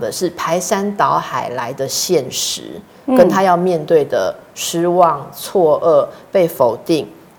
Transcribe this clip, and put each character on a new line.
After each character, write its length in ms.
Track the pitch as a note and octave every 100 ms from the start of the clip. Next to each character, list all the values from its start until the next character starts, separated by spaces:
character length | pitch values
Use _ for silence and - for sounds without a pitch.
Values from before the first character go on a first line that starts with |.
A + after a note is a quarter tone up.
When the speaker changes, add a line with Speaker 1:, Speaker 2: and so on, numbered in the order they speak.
Speaker 1:
的 100 | A2
是 180 | - F3+
排 280 | - D#3 F3+
山 380 | F3+ G3 G3+ G3+
倒 240 | C#3+ D#3+
海 300 | - B2+ A2
来 220 | B2 A#2+
的 120 | A#2+ C3+
现 420 | - - E3 B2+
实， 520 | - - - A1+ - - - -
Speaker 2:
嗯。 100 | B3+
Speaker 1:
跟 120 | F3+
他 160 | F#3+
要 120 | F#3+ F3
面 300 | F#3 E3 D3+
对 180 | D#3+
的 300 | C#3 F#2+ F2+ - - -
失 320 | - E3+ F3
望、 360 | F3+ E3+ C#3+ C#3
错 480 | - - G3+ D#3 C#3
愕、 240 | E3 C#3+ - - -
被 160 | G3 E3+
否 280 | - A#2+ A#2
定， 300 | - D#3 - - -